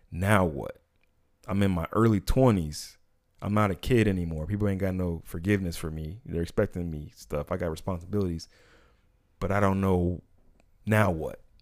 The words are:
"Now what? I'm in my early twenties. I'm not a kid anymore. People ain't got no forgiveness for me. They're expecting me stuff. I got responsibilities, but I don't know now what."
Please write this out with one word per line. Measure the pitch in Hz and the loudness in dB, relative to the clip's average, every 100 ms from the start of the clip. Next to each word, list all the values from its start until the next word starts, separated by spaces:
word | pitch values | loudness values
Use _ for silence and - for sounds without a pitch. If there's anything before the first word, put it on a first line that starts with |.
| _ | _
"Now | 85 98 104 | -4 2 4
what? | 87 69 50 - _ _ _ _ _ _ - | 4 0 -8 -12 _ _ _ _ _ _ -4
I'm | 98 | 0
in | 98 | 2
my | 90 80 | 2 0
early | 104 113 104 | 2 4 4
twenties. | - 131 131 98 76 76 - - _ _ _ _ | 2 4 6 4 0 -8 -14 -20 _ _ _ _
I'm | 98 | -2
not | 104 104 | 2 2
a | |
kid | 87 - 123 107 | 0 2 4 4
anymore. | 92 85 78 78 | 2 -2 -4 -4
People | 104 104 | -2 0
ain't | 95 | 0
got | 95 | -2
no | 92 90 82 | -2 -2 -4
forgiveness | - 87 92 101 90 85 | -8 -4 0 0 0 -6
for | 80 | -6
me. | 78 78 107 | -6 -8 -12
They're | - 85 | -6 -4
expecting | 85 - 104 92 87 | -2 0 -2 -2 -6
me | 76 73 | -8 -10
stuff. | - - 71 73 | -18 -8 -6 -4
I | 92 | -4
got | 87 | -4
responsibilities, | 80 - 87 90 104 92 82 - _ _ - _ _ _ _ _ _ | -4 -6 -6 -4 -2 -2 -4 -8 _ _ -20 _ _ _ _ _ _
but | 90 | -2
I | 101 | 2
don't | 98 95 | 2 2
know | 95 90 87 90 - _ _ _ _ _ 104 | 2 2 0 -2 -10 _ _ _ _ _ 0
now | 107 98 | 2 2
what." | 80 71 - - _ | 0 -6 -10 -20 _